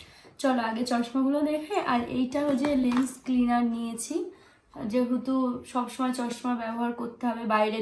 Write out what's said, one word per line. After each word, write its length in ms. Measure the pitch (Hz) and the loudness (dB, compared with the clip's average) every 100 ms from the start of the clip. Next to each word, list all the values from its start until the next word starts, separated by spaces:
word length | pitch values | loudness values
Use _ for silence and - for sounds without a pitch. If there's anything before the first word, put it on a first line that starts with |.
| - - - - | -20 -20 -20 -2
চলো 180 | 269 247 226 | 2 2 0
আগে 120 | 220 247 | -2 0
চশমাগুলো 460 | 240 240 269 269 294 302 | 0 0 2 2 2 2
দেখে। 240 | 302 311 392 - | 0 -2 -2 0
আর 80 | 240 240 254 | 0 0 -2
এইটা 220 | 254 285 294 | 0 0 0
হচ্ছে 220 | 254 294 269 | 2 2 2
লেন্স 260 | 247 247 262 - | 4 4 2 -2
ক্লিনার 400 | - 254 240 240 240 | 0 2 4 2 2
নিয়েছি, 400 | 233 233 226 - 320 349 - - - _ - 226 | -2 -6 -8 -6 -4 -6 -10 -20 -20 _ -10 -2
যেহেতু 440 | 247 240 247 - 262 254 240 - | 0 2 0 0 0 0 -2 -4
সবসময় 400 | 254 233 - 254 247 | -4 -4 -2 -2 0
চশমা 320 | 240 226 247 240 | -4 -4 -4 -2
ব্যবহার 300 | 226 233 240 240 | -4 -4 -4 -4
করতে 220 | 240 - 247 | -8 -4 -4
হবে, 140 | 226 226 | -2 0
বাইরে 240 | 214 214 220 | 2 2 0